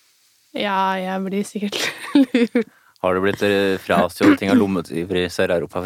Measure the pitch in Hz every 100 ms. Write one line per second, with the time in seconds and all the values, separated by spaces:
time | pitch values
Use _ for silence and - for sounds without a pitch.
0 | _ _ _ _ _ - 208 190 190 190
1 | 185 190 190 196 202 202 202 - - -
2 | - 285 262 240 233 247 220 _ _ _
3 | 92 92 98 98 104 101 98 92 - 87
4 | 87 - 101 95 98 107 98 92 80 80
5 | 90 90 90 - 92 87 73 90